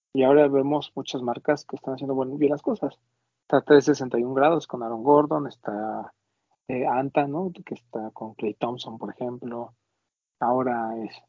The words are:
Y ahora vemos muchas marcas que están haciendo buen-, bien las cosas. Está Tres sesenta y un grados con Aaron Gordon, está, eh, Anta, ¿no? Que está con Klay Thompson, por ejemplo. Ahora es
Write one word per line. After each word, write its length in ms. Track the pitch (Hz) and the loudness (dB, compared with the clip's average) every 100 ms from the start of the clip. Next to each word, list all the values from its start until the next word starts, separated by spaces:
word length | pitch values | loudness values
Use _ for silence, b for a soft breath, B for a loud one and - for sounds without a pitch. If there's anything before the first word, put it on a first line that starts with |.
| _ 135 | _ 2
Y 80 | |
ahora 240 | 131 147 147 | 6 6 6
vemos 440 | 139 139 147 - - | 4 2 0 -4 -10
muchas 260 | - 135 | -8 -6
marcas 440 | 120 120 - 147 - | -4 -4 -2 -4 -4
que 100 | - | -12
están 200 | - 131 | -8 -8
haciendo 180 | 139 | -4
buen-, 240 | 135 131 147 | -4 -4 0
bien 140 | 143 | 0
las 100 | 147 | 0
cosas. 380 | - 214 143 - _ _ _ _ | -2 -4 -6 -8 _ _ _ _
Está 180 | - 139 | -2 0
Tres 240 | - 143 156 | 6 6 8
sesenta 340 | 139 127 120 | 2 0 -2
y 40 | |
un 120 | 123 131 | 0 2
grados 320 | 147 160 - | 2 2 -2
con 160 | 123 | -8
Aaron 180 | 117 113 | -8 -2
Gordon, 440 | 131 147 147 156 139 | 4 6 6 -2 -4
está, 680 | - - 104 110 107 107 _ _ _ _ _ - | -10 -8 -6 -6 -8 -10 _ _ _ _ _ -8
eh, 180 | 127 147 | -4 -2
Anta, 400 | 127 135 156 139 | -2 0 0 -2
¿no? 260 | 147 185 175 - | -2 -6 -8 -12
Que 80 | |
está 360 | - _ 113 110 | -14 _ -10 -10
con 220 | - 113 110 | -10 -14 -6
Klay 180 | 107 - | -6 -4
Thompson, 420 | 120 123 127 113 | -6 -6 -12 -12
por 140 | 104 | -12
ejemplo. 600 | - 123 123 120 117 120 _ _ _ _ _ _ _ | -8 -10 -8 -10 -10 -12 _ _ _ _ _ _ _
Ahora 500 | 120 127 127 120 113 113 104 | 0 2 0 -2 -4 -6 -10
es 100 | - | -12